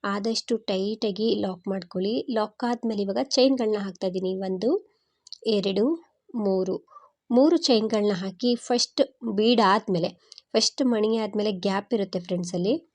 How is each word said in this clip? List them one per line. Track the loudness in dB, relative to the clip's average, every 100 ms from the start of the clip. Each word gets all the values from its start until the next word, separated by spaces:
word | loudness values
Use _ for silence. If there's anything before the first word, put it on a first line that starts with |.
ಆದಷ್ಟು | -4 -4 -4 -4 -2 -4
ಟೈಟಾಗಿ | -2 -2 -2 -2 -4 -2 0 0
ಲಾಕ್ | -2 -6 -6
ಮಾಡ್ಕೊಳ್ಳಿ. | -6 -6 -4 -2 -4 -2
ಲಾಕ್ | -2 -4 _
ಆದ್ಮೇಲೆ | -4 -2 -4 -4
ಇವಾಗ | -2 -2 -2
ಚೈನ್‌ಗಳನ್ನ | 2 4 4 0 0
ಹಾಕ್ತಾ | -4 -6 -6
ಇದ್ದೀನಿ. | -4 -4 -4
ಒಂದು, | -4 -2 0 -2 -4 _ _ _ _ -8 -2
ಎರಡು, | 0 0 0 0 0 _ _ _
ಮೂರು. | -6 -2 0 0 -4 _ -20 _ _ _
ಮೂರು | 6 6 4
ಚೈನ್‌ಗಳನ್ನ | 4 2 2 2 2
ಹಾಕಿ | 0 -4 -4 0
ಫಸ್ಟ್ | 0 0 -2 -2 0 -2 _ -6
ಬೀಡ್ | 0 4 4
ಆದ್ಮೇಲೆ, | 4 4 2 -2 -2 -6 _ -20 _
ಫಸ್ಟ್ | 0 0 0
ಮಣಿ | 0 2 2 0
ಆದ್ಮೇಲೆ | -2 -2 -2
ಗ್ಯಾಪ್ | -2 -2 -2 -2
ಇರುತ್ತೆ | -2 -2 -4
ಫ್ರೆಂಡ್ಸ್ | -4 -4 -4
ಅಲ್ಲಿ | -2 0 -2 _